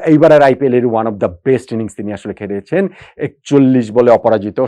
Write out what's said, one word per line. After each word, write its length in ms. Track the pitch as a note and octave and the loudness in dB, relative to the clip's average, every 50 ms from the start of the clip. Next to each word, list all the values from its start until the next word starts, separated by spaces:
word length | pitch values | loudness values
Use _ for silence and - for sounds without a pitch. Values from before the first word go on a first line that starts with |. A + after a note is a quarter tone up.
| - | 4
এইবারের 360 | E3 D#3 D3+ D3+ D#3+ D#3 D3+ | 2 2 4 4 6 6 6
আইপিএল 320 | C#3+ C3+ C3 B2+ C#3 C3+ A#2+ | 4 4 2 2 0 0 0
এর 120 | B2 A#2+ B2 | 0 0 0
one 200 | A2+ A2 A2 A2+ | -2 -2 -4 -4
of 80 | G#2+ G2+ A#2 | -4 -4 -4
the 60 | G#2+ F2+ - - | -6 -6 -6 -4
best 220 | C3+ C3 B2 - - A#2+ | -2 -2 -2 -2 -6 -8
innings 200 | A2+ A2+ G#2 - - | -8 -8 -8 -10 -12
তিনি 160 | G#2+ G2+ G#2 | -12 -10 -10
আসলে 200 | G2 - G#2+ F#2+ | -10 -10 -12 -12
খেলেছেন। 540 | - G#2+ G2 G2+ G2+ G2 - - F3 G3 F3+ - - - - _ - | -10 -10 -10 -10 -10 -8 -6 -4 -4 -4 -4 -6 -12 -20 -20 _ -10
একচল্লিশ 760 | D3+ C#3 - _ _ - - - C#3 C3 C3 C3 A#2+ G#2+ | -10 -10 -10 _ _ 0 2 2 4 4 2 0 0 0
বলে 200 | G#2 A#2+ B2 A#2+ | 0 2 4 4
অপরাজিত 500 | A#2 G#2+ - A#2 A2 G#2+ G2 G#2+ G2+ - C3 | 4 2 2 0 0 0 -2 -4 -6 -4 -6